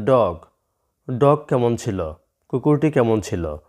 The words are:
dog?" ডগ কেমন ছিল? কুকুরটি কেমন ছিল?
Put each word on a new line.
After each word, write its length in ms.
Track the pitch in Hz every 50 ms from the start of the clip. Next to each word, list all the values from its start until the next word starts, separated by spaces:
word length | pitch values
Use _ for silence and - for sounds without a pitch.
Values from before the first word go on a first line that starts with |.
| 107
dog?" 280 | 120 131 123 107 90 85 82 - _ _ _ _ _ _ _ _ _ _ _ _ - 131 113
ডগ 280 | 143 143 151 147 - -
কেমন 280 | 143 127 120 117 113
ছিল? 360 | 107 - 127 101 92 85 78 76 - _ _ _ _ _ _
কুকুরটি 420 | - 127 117 147 147 139 160 156
কেমন 300 | 151 143 120 113 110 107
ছিল? 360 | 101 - 107 90 82 78 76 73 -